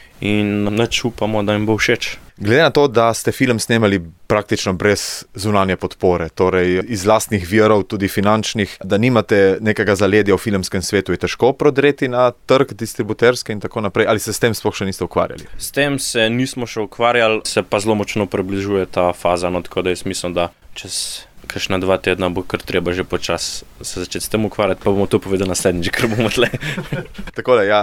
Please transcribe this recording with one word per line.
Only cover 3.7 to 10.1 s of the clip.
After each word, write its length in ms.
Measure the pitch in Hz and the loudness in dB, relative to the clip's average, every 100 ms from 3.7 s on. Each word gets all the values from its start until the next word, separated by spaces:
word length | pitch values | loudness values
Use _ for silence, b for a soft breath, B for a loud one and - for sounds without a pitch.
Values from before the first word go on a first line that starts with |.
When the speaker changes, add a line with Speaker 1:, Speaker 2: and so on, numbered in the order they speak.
| 117 107 98 82 82 - | 2 4 2 -2 -12 -2
Speaker 2:
praktično 460 | 104 104 107 - | -2 0 -2 -2
brez 500 | 92 104 101 - - - | 0 2 2 -2 -10 -14
zunanje 420 | - 101 104 98 92 | -6 0 2 2 0
podpore, 520 | 92 - 95 87 82 | -4 -2 0 2 -2
torej 520 | - 92 92 90 90 90 | 0 2 4 2 2 -2
iz 180 | 110 95 | -2 2
lastnih 400 | 110 - 104 87 | 2 2 -4 0
virov, 340 | 110 107 107 | 4 4 4
tudi 240 | 92 107 98 | 0 -2 -2
finančnih, 680 | - 101 110 104 110 98 - | 0 2 2 0 -2 -4 -6
da 140 | 92 101 | -2 0
nimate 600 | 120 120 104 104 98 95 | 2 2 4 4 4 4
nekega 340 | 107 107 101 98 | 0 0 2 2
zaledja 400 | 101 | 4